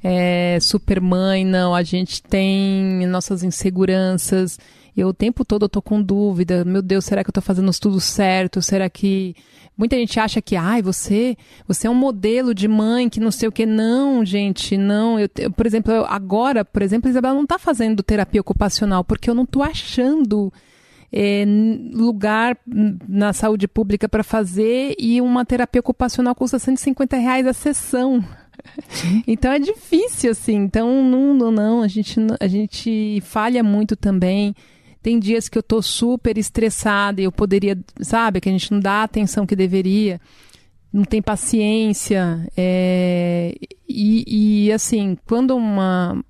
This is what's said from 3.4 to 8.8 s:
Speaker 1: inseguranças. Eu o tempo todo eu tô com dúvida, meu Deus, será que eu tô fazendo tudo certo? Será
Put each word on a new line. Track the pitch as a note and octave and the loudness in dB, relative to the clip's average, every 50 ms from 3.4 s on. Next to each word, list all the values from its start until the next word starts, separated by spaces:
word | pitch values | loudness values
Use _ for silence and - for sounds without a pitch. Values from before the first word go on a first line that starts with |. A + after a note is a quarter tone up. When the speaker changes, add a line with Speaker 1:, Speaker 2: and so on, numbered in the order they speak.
| F3+ | -4
Speaker 1:
inseguranças. | F#3 E3 - - F#3+ F#3 F#3 F#3+ F#3+ F#3 F#3+ F#3+ F#3 F#3 F3+ - - G3 F#3+ F#3 F3+ - - - - - - - _ _ | -4 -4 -2 -4 -2 0 2 0 2 2 0 0 0 0 -2 -2 0 0 0 0 -2 -6 -12 -20 -20 -20 -20 -20 _ _
Eu | - F#3 F#3 | -2 -2 -2
o | F#3 | 0
tempo | _ G3+ A3+ B3 - B3+ | _ -2 -2 0 -2 -2
todo | _ G#3+ G#3 G#3+ | _ 0 0 0
eu | G3+ | 0
tô | - G#3 | -2 -4
com | - - G#3+ G#3+ | -2 0 0 0
dúvida, | G#3 F#3 G3 G3+ G#3 G#3 F#3+ F3 F#3 E3+ F#3 F3+ F3 | 0 0 0 0 0 0 0 0 0 0 0 0 0
meu | F3+ F#3 G3 | 0 0 -2
Deus, | F#3+ F#3 F#3+ G3 F#3 | 0 0 0 -2 0
será | - G#3 G3 F#3+ | 0 -2 -2 -2
que | - | -2
eu | - | -2
tô | G3 | -4
fazendo | - - F#3+ F3+ F#3+ F#3+ F3 - | -2 0 0 2 2 0 0 0
tudo | - G#3+ F#3+ F#3+ | 0 0 0 0
certo? | E3 - - - G3+ F#3 F#3 F#3 F#3 F3+ - F#3+ | -2 -2 0 0 2 2 2 2 0 -2 -2 -2
Será | F3 - G3 G3 | -2 0 0 0